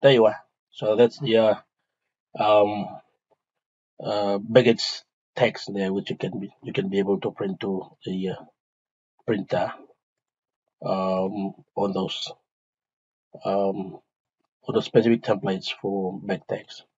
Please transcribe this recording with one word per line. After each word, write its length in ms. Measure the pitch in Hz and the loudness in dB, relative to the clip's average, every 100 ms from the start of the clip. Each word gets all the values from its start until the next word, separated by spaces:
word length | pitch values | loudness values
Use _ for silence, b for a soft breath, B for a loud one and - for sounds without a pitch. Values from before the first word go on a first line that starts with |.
There 100 | 143 | 6
you 140 | 131 110 | 8 6
are. 140 | 104 - _ _ | 4 -14 _ _
So 240 | - 107 107 | -8 -2 4
that's 220 | 120 - | 4 4
the, 180 | 135 113 | 0 4
uh, 160 | 110 104 _ _ _ _ _ _ _ - | 4 2 _ _ _ _ _ _ _ -4
um, 480 | 107 107 104 104 92 - _ _ _ _ _ _ _ _ _ _ | 4 4 4 0 -8 -10 _ _ _ _ _ _ _ _ _ _
uh, 360 | - 104 101 101 | -6 -2 -2 -2
baggage 460 | 110 117 120 113 - - _ _ _ - | 4 6 6 2 0 -10 _ _ _ 0
tags 280 | 120 - - | 0 0 -10
there, 180 | 98 95 | -4 -2
which 200 | 98 - | -2 -4
you 60 | 98 | -6
can 220 | 95 95 | -6 -8
be, 140 | 98 _ | -10 _
you 100 | - | -8
can 160 | - 95 | -4 -2
be 80 | 98 | -2
able 200 | 98 95 | 0 0
to 100 | 107 | -2
print 300 | - 101 90 | -6 -8 -6
to 220 | 98 95 - _ | -6 -6 -8 _
the, 260 | - 92 92 | -8 -6 -4
uh, 140 | 80 - _ _ _ _ _ _ _ - | -8 -14 _ _ _ _ _ _ _ -4
printer, 460 | 107 92 - 92 - - _ _ _ _ _ _ _ _ _ | -4 -2 -2 -4 -6 -20 _ _ _ _ _ _ _ _ _
um, 680 | - 95 95 92 95 101 98 - _ - | -6 -4 -2 -2 -2 -4 -8 -10 _ -6
on 160 | 101 | -4
those, 400 | 92 92 - - - _ _ _ _ _ _ _ _ _ - | -2 -4 -6 -10 -14 _ _ _ _ _ _ _ _ _ -12
um, 560 | - 98 98 98 95 - _ _ _ _ _ _ - | -4 0 0 -2 -8 -12 _ _ _ _ _ _ -4
on 80 | |
the 60 | - | -2
specific 420 | 214 - 113 117 | 2 4 4 2
templates 460 | - 101 98 95 - - | 2 -2 -2 -4 -6 -8
for 380 | 101 98 95 95 | -4 -4 -4 -6
bag 200 | 101 95 _ | -6 -8 _
tags. 340 | - - - - | -10 -10 -20 -20